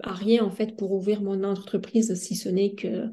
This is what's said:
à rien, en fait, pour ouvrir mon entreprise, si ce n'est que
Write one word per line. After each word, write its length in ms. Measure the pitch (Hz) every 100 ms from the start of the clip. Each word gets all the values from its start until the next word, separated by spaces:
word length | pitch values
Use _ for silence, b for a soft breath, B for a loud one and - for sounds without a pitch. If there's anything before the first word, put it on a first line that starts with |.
à 80 | 190
rien, 320 | 185 202 233
en 60 | 202
fait, 260 | 185 220 -
pour 160 | 196
ouvrir 280 | 196 190 208
mon 220 | 196 196
entreprise, 720 | 196 190 - 196 - 226 226
si 220 | 185 - 175
ce 120 | 190
n'est 260 | 185 202
que 320 | 202 - 185 220